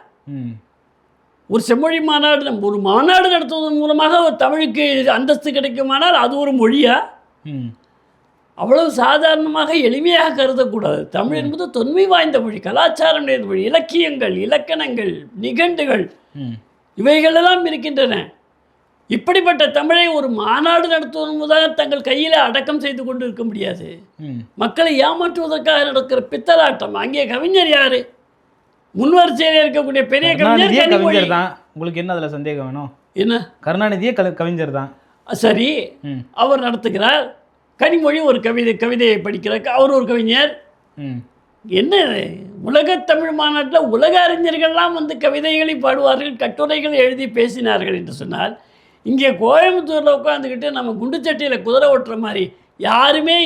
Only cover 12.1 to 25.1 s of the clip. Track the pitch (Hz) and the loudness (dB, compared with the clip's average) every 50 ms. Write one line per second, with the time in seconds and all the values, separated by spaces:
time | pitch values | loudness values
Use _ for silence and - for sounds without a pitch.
12.1 | 359 339 320 311 277 247 226 220 208 - - 190 220 285 330 - - - 311 320 | 4 2 2 2 0 0 -2 -2 -8 -8 -8 -4 0 2 2 2 2 2 2 2
13.1 | 302 302 285 269 262 247 208 196 190 190 196 233 302 330 320 - 294 339 339 311 | 2 0 0 -2 -2 -2 -2 -4 -4 -2 -2 0 0 0 0 0 0 0 0 0
14.1 | 285 262 240 202 185 185 196 220 294 294 294 - 320 320 302 269 240 233 208 185 | -2 -2 -4 -2 -2 -4 -2 0 -2 -2 -2 -4 -6 -6 -4 -6 -6 -4 -4 -4
15.1 | 165 151 147 - 240 185 220 254 247 262 339 349 339 320 294 269 233 208 175 - | -6 -8 -12 -16 -14 -8 -8 -4 0 0 0 0 0 -2 -2 -2 0 -2 -2 -6
16.1 | - _ _ _ _ 143 135 120 113 110 - _ _ _ _ _ _ - 208 269 | -8 _ _ _ _ -10 -10 -10 -10 -12 -16 _ _ _ _ _ _ -2 2 2
17.1 | 302 311 311 320 320 330 339 359 370 370 349 330 311 262 226 302 277 277 269 240 | 4 4 4 4 4 4 4 4 2 2 0 -4 -4 -6 -8 -6 -2 0 0 0
18.1 | 214 185 156 160 - _ _ _ _ _ _ _ _ _ _ _ _ _ _ _ | 0 -4 -6 -10 -18 _ _ _ _ _ _ _ _ _ _ _ _ _ _ _
19.1 | 220 226 - 339 359 381 339 349 349 262 302 262 - 294 294 311 339 349 349 339 | -6 -4 -2 0 0 2 2 2 2 2 0 0 2 -2 2 2 4 4 4 2
20.1 | 320 294 269 254 233 214 208 214 233 277 302 330 339 339 339 330 330 320 302 233 | 0 -2 -2 -2 -4 -4 -2 -2 0 0 2 2 2 2 2 2 0 -2 -2 -6
21.1 | - 320 311 302 302 302 302 302 311 320 320 311 320 320 294 269 285 277 - 269 | -8 -8 -6 -6 -6 -6 0 2 2 2 2 2 0 -2 -2 -2 -2 -4 -2 -2
22.1 | 254 277 311 320 320 302 269 240 233 277 269 302 294 302 294 277 269 247 262 254 | -2 -2 2 2 4 4 2 2 0 -2 -2 -2 -4 -4 -4 -4 -6 -6 -8 -8
23.1 | 254 254 254 247 190 226 233 226 202 196 190 190 180 175 - 160 170 170 - _ | -6 -6 -6 -8 -6 -6 -8 -6 -6 -6 -6 -6 -8 -8 -12 -16 -18 -20 -20 _
24.1 | _ - 156 143 127 120 113 - _ - 220 233 - 320 330 330 294 262 269 311 | _ -16 -12 -12 -10 -12 -12 -14 _ -4 -4 -4 0 0 0 0 2 2 2 0